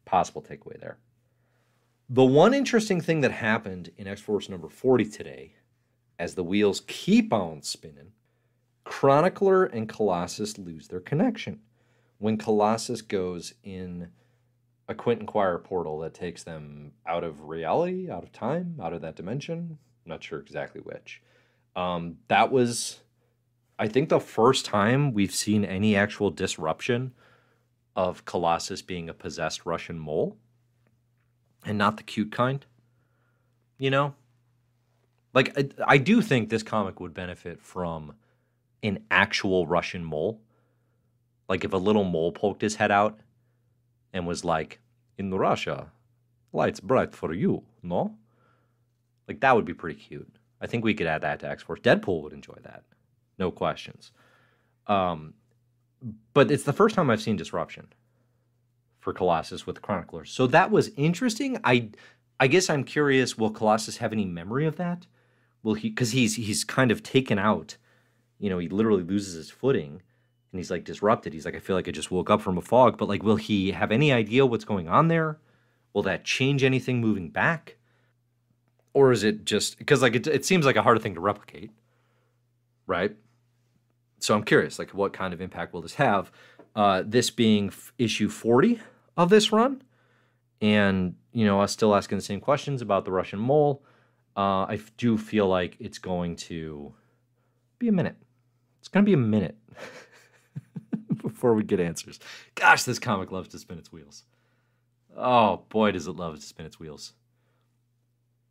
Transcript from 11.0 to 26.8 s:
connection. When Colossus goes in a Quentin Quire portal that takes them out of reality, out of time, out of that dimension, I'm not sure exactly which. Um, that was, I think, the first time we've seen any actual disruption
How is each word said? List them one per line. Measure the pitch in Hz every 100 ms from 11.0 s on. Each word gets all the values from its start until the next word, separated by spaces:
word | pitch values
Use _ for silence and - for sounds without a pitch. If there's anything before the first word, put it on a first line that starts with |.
connection. | - 147 247 220 - - _ _ _ _ _ -
When | 107 107
Colossus | 113 107 104 113 - 113
goes | - 101 90 87 - -
in | 101 92 90 87 85 _ _ _ _ _ _ _ -
a |
Quentin | 110 120 110 107
Quire | 107 98 85
portal | - 92 78 78
that | 80
takes | - 87 85
them | 87 80 73 73 73 _ -
out | 85
of | 85 73
reality, | 76 80 80 123 180 185 180
out | 90
of | -
time, | - 110 170 180 156
out | 85
of | 85
that | 82 78
dimension, | 85 143 - 165 170 151 _ _
I'm | 85
not | 78
sure | - 76
exactly | 71 73 69 -
which. | - - - - _ _ _ _ _ 92
Um, | 90 87 85 - -
that | 101 113
was, | 131 120 117 - - _ _ _ _ _ _ _ -
I | 110
think, | 127 160
the | 156
first | - - 117 123
time | - 104 104 131 147
we've | 104 95
seen | - - 104
any | 95 95 107
actual | 101 104 - 101
disruption | 80 92 - 78 -